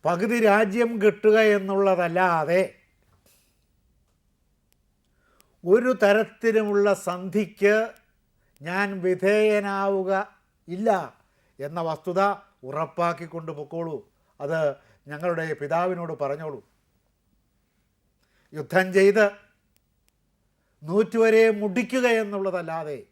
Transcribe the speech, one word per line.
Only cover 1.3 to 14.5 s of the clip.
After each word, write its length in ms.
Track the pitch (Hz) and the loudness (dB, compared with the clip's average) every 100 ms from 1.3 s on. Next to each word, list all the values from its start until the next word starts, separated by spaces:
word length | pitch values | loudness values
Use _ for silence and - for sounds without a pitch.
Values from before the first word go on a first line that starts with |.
| 220 214 202 | 4 4 2
എന്നുള്ളതല്ലാതെ 1040 | 190 196 196 180 170 175 185 170 151 175 190 _ _ _ _ _ _ _ _ _ _ _ _ _ _ _ _ _ _ _ _ _ _ _ _ _ _ _ _ _ 175 | 0 0 2 2 0 0 2 0 0 0 0 _ _ _ _ _ _ _ _ _ _ _ _ _ _ _ _ _ _ _ _ _ _ _ _ _ _ _ _ _ 2
ഒരു 180 | 214 254 233 | 4 4 2
തരത്തിലുമുള്ള 840 | 202 208 214 _ 226 220 208 202 202 196 - | 4 4 0 _ 0 0 2 2 2 0 -4
സന്ധിക്ക് 680 | 180 185 196 208 - 202 214 226 - _ _ _ _ _ _ 151 | -8 -4 -4 -4 0 2 2 0 -8 _ _ _ _ _ _ -8
ഞാൻ 180 | 185 202 196 185 | -4 -4 -2 -2
വിധേയനാവുക 1040 | 180 190 214 214 208 202 196 196 196 185 190 208 _ _ _ - 180 | 0 2 2 2 2 -2 -4 -2 -2 -2 -2 -4 _ _ _ -14 -4
ഇല്ല 120 | 220 196 135 _ _ _ _ _ 143 | 0 0 -2 _ _ _ _ _ -10
എന്ന 140 | 165 165 | -6 -6
വസ്തുത 320 | 156 - 175 202 202 _ _ 127 | -6 -4 0 0 -2 _ _ -12
ഉറപ്പാക്കിക്കൊണ്ട് 840 | 143 160 - 170 170 170 165 160 147 | -8 -6 -2 -4 -4 -12 -14 -12 -14
പൊക്കോളൂ. 380 | 147 165 165 147 - _ _ _ | -12 -10 -8 -10 -14 _ _ _
അത് 180 | 143 | -6